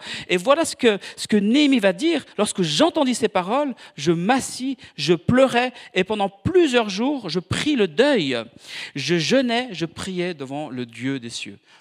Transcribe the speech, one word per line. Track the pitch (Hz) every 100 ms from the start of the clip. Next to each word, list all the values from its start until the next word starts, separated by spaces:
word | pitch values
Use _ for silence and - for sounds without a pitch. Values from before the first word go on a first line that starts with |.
| - - -
Et | 180
voilà | 196 294 320
ce | -
que, | 233 196 - -
ce | -
que | 214
Néhémie | 202 269 294 262
va | 196
dire. « | 180 320 302 - -
Lorsque | 208 -
j'entendis | 165 147 320 330 262 233
ces | 214
paroles, | 190 175 254 294 - - -
je | 147
m'assis, | 170 185 262 - - 262 262 - -
je | 143 170
pleurais, | - 247 262 233 254 - - -
et |
pendant | 185 214 196
plusieurs | - - 370 320 240 214
jours, | 190 254 285 196
je | 170
pris | - 180 285 277
le | 196
deuil. | 147 285 254 143 120 113 - - - -
Je | 147 135 175
jeûnais, | 147 254 247 233 254
je | 165 165
priais | - 196 180 175 156
devant | 131 143 156
le | 127 120
Dieu | 113 127 139
des | 117
cieux. » | - 107 101 _ _